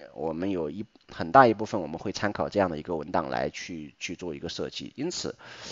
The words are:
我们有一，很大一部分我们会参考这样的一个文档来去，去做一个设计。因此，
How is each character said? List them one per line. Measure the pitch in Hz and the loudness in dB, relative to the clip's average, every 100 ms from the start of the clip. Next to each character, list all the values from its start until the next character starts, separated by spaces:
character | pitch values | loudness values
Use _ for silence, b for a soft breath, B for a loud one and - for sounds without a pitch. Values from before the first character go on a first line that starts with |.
| 73 | -14
我 | - 80 | -6 -4
们 | 80 95 | -2 -2
有 | 90 76 | 0 -2
一， | 90 110 _ - | -4 -10 _ -16
很 | - 82 | -6 6
大 | 135 127 | 10 10
一 | |
部 | 104 110 | 8 0
分 | 110 | -2
我 | 76 | -2
们 | 80 | -4
会 | 104 | -6
参 | - 104 | -2 -2
考 | 101 76 | 0 0
这 | 101 | 2
样 | 95 | 2
的 | 78 | 0
一 | |
个 | 76 82 | -4 -4
文 | 76 | 0
档 | 87 71 | 0 0
来 | 62 71 | 0 -2
去， | - - 85 76 - | -4 -8 -10 -10 -10
去 | - 87 | -10 -6
做 | 90 | -6
一 | 73 | -6
个 | 80 | -6
设 | - 73 | -6 -6
计。 | - 69 - | -6 -10 -6
因 | 156 | -6
此， | - - - B B B | -4 -6 -8 B B B